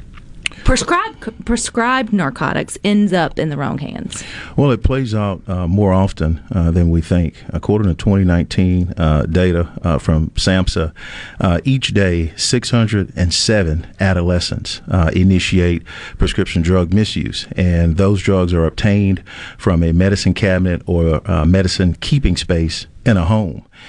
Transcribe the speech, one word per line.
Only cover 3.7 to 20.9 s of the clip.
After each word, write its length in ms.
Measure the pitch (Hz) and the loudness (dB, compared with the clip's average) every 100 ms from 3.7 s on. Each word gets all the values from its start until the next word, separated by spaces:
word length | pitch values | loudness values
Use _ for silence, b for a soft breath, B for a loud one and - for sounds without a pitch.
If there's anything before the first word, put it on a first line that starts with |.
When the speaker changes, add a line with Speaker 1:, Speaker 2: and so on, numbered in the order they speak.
| - | -6
Speaker 1:
hands? 460 | 139 - - - B B B - | -8 -10 -10 -12 B B B 0
Speaker 2:
Well, 160 | 139 | 2
it 120 | 113 | 2
plays 300 | - 131 123 107 | 0 0 0 -2
out, 260 | 101 90 - | -2 -4 -6
uh, 200 | 90 87 | -4 0
more 260 | 95 101 | 2 4
often, 480 | 92 95 - 80 80 - | 4 2 0 -2 -2 -2
uh, 200 | 92 82 | 0 2
than 180 | 85 85 | 2 4
we 120 | 82 | 2
think. 420 | - 90 82 - - | 2 0 0 -6 -10
According 380 | 82 - 107 101 | -6 0 2 2
to 60 | 80 | 0
twenty 280 | - 98 | 2 4
nineteen, 720 | 90 85 78 - 92 90 87 - | 4 2 0 0 2 2 0 0
uh, 280 | 80 76 65 | 2 2 2
data, 440 | 85 92 85 82 - | 2 2 0 -2 -4
uh, 140 | 90 71 | -2 0
from 320 | - 80 80 | 0 0 0
samhsa, 640 | - - 92 92 - 82 - B B B B | -2 0 0 0 -2 -4 -8 B B B B
uh, 200 | 95 85 | 0 0
each 300 | 139 131 - | 0 0 0
day, 400 | 101 95 85 82 - | 2 2 2 -2 -4
six 340 | - 123 - | -2 -2 0
hundred 420 | 117 107 104 92 - | 0 2 0 -2 -2
and 180 | 90 | -2
seven 540 | - - 107 85 80 - - | 0 0 2 2 -2 -6 -2
adolescents, 840 | 95 90 87 87 - - - - - | 0 2 2 0 -2 -6 -8 -12 -2
uh, 220 | 92 80 | 0 2
initiate 680 | - 95 92 - 92 87 85 - B B - | 4 4 4 2 2 2 0 -6 B B -2
prescription 440 | 90 - 92 87 | -2 0 -2 0
drug 320 | 82 92 87 | 2 2 2
misuse. 540 | 101 107 - - - - - | 0 0 -2 -6 -8 -8 -2
And 420 | 90 85 85 80 | 0 2 2 2
those 240 | 98 101 | 2 2
drugs 320 | 95 95 87 | 2 2 2
are 120 | 87 82 | 2 0
obtained 580 | - 104 101 98 92 B B B B | 0 0 2 2 0 B B B B
from 260 | - 85 | 0 2
a 80 | 85 | 2
medicine 420 | 82 98 98 98 | 2 2 2 0
cabinet 480 | 87 101 92 92 82 | 0 0 0 0 -2
or, 360 | - | -2